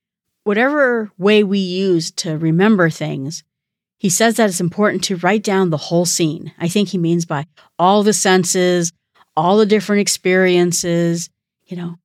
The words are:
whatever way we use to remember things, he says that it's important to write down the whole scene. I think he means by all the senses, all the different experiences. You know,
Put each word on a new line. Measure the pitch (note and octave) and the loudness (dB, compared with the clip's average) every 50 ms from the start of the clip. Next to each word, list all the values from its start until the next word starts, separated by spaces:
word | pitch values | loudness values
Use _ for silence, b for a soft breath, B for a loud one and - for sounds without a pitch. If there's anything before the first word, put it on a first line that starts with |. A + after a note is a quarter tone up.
| _ _ _ _ _ _ _ _ _ | _ _ _ _ _ _ _ _ _
whatever | G#3+ G#3 A3 B3 C#4 D4+ D4 C#4 B3 A#3+ A3+ G#3+ G3+ - - | -4 -2 0 0 0 2 0 0 0 0 -2 -4 -8 -8 -2
way | F3+ G#3 G#3+ G#3 G#3+ | 0 2 4 4 2
we | F#3 G3+ G3+ | 2 0 -2
use | F#3+ F3+ F3+ F#3 G3 F#3+ F3 E3 E3 - | -2 -2 -2 -2 0 2 2 0 0 -4
to | - - - E3+ D#3 D3+ | -8 -8 -6 -6 -4 -2
remember | E3 D#3+ D#3+ F3 G3 A3 A3 F#3 E3+ D#3+ | 0 0 2 4 4 4 4 4 2 0
things, | D3 - D#3 D#3 D#3 C#3+ C3+ D3 F3 - - _ _ _ _ _ _ _ _ _ _ _ | 0 -4 -6 -6 -6 -8 -8 -10 -10 -12 -16 _ _ _ _ _ _ _ _ _ _ _
he | - F#3 | -4 -2
says | - - A3 A#3 A3 | 0 2 2 2 2
that | A#3+ A3+ G3+ | 2 0 0
it's | E3+ - | 0 -2
important | F#3 E3+ - G#3 G#3 G#3 - F#3 - | -4 -4 -2 0 0 0 0 -2 -4
to | - G3 | -6 -6
write | E3+ F3 F3+ G#3 A3 - | -2 0 0 0 0 0
down | G#3+ F#3+ F#3+ F#3+ F3 | 0 0 0 2 0
the | D#3+ | 0
whole | D3 - - F3 E3+ F3+ | -4 -4 -2 -2 0 0
scene. | E3+ - - F3 D#3 D3 - - D#3 - _ | 0 -2 -2 -2 -2 -2 -6 -12 -16 -10 _
I | E3+ E3+ | -6 -2
think | - G#3+ G3+ F#3 | 0 0 -2 0
he | - F3+ | -2 -2
means | E3 E3 E3+ F3 E3 | 0 0 0 0 -2
by | - D#3+ C#3 D3+ - b b b b _ - | -2 -4 -6 -6 -8 b b b b _ 0
all | E3+ F#3 G3+ G#3+ | 2 2 4 4
the | G3+ G#3+ | 2 2
senses, | G#3 - - G3 F#3 F#3 F3 - - F#3+ F3+ F3+ F3 F3 E3+ E3 - _ _ _ b b b b _ | 0 0 2 2 2 2 2 0 0 0 0 2 0 0 -2 -4 -8 _ _ _ b b b b _
all | D#3 D#3+ F3+ G3+ G#3+ | -2 0 2 4 2
the | A3 | 4
different | F#3+ G#3+ G#3 F3+ - G#3 G3+ | 2 2 0 0 0 0 0
experiences. | G3+ - - - - F#3 F#3 F#3 F#3 F#3 F3+ F3 F3 F3+ F3 - - F3 E3+ E3+ E3+ E3+ E3+ E3+ E3+ - _ _ _ _ _ _ _ | 0 0 -4 -2 0 0 2 4 4 4 4 2 2 2 0 -2 -4 -2 0 0 0 0 -2 -4 -6 -10 _ _ _ _ _ _ _
You | _ F3+ | _ -12
know, | F3 E3+ F3 E3+ - _ | -10 -10 -12 -12 -14 _